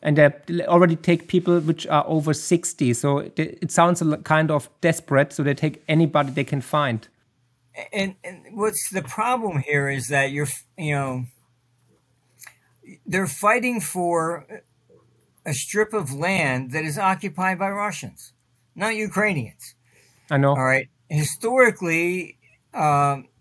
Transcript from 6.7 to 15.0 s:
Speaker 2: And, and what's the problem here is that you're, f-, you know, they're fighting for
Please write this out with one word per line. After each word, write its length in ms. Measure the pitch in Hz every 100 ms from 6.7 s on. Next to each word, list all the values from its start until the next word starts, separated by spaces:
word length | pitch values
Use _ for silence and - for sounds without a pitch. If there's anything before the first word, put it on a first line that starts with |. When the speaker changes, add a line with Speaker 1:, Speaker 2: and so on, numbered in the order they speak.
| 151 139 110 - _ _ _ _ _ _ - -
Speaker 2:
And, 220 | 208 196 185
and 220 | 175 180 -
what's 360 | 208 214 - -
the 140 | 185
problem 560 | - - 233 254 214 151
here 320 | 147 143 139
is 180 | 139 127
that 220 | 143 139
you're, 160 | 143 147
f-, 180 | - - -
you 160 | 151
know, 300 | 143 135 127 123 - _ _ _ _ _ _ _ _ _ _ - - _ _ - 180
they're 220 | - 185 180
fighting 560 | - 208 233 247 233
for 640 | - 185 175 170 160 165 - 208 - _ _ _